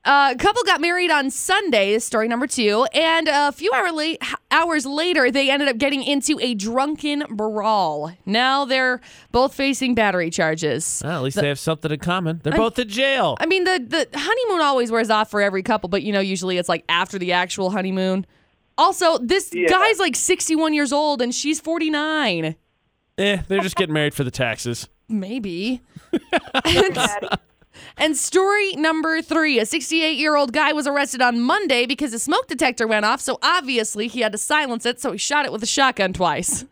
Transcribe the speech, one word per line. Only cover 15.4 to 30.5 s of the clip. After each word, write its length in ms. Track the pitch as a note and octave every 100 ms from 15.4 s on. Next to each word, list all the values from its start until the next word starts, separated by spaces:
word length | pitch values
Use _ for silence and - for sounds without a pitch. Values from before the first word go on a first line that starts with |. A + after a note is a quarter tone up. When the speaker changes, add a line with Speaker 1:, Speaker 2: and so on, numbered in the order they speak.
Speaker 1:
every 240 | G3+ F#3+
couple, 240 | F#3 G#3+ F#3
but, 160 | G3
you 80 | G3
know, 80 | G3+
usually 360 | G3 F#3+ F#3 F3+
it's, 100 | F3
like, 160 | E3+ -
after 300 | E3+ F3+ G3
the 140 | F3+
actual 380 | F3+ F3+ - F#3
honeymoon. 560 | G3+ F#3 F#3+ F#3 F#3+ F#3 _ _ _ _ -
Also, 400 | E4 - E4+ D4
this 320 | A#3+ F#4+ -
Speaker 3:
Yeah. 140 | F4 F4
Speaker 1:
guy's, 300 | F#4 G#4+ F#4+
like, 160 | F4+
sixty-one 580 | A#3+ - F4+ - D#4 D#4+
years 200 | D4+ C#4+
old, 280 | C#4+ D4+ C#4
and 140 | A#3+
she's 240 | B3 C#4+ D#4
forty-nine. 960 | D#4 E4 D#4 D4+ D4+ D#4 A#3+ E3+ D#3+ D#3+ _ _ _ _ _ -
Speaker 2:
Eh, 200 | G3 G3 D3+
they're 100 | G3
just 160 | F#3+
getting 180 | - F3+
married 200 | D#3 D3
for 80 | -
the 80 | B2+
taxes. 580 | - B2 A2 B2 A#2 - _ -
Speaker 1:
Maybe. 760 | G#3+ F#3+ B3+ G3+ E3+ G#3+ B3+ _ - _
Speaker 2:
<laughs> 100 | - - - - C4
Speaker 1:
And, 300 | - F4 F#4+
Speaker 3:
Daddy. 340 | - - G#3 - - _ _ _ - - -
Speaker 1:
and 180 | D#4 D4+
story 560 | - F#4 F#4+ G#4 G4 F4+
number 440 | D#4+ D#4+ D#4+ D#4+
three, 380 | D#4+ D#4+ D#4 B3
a 80 | A3+
sixty-eight-year-old 840 | D#4+ B3+ D#4+ D#4 C#4 D4+ D4 C#4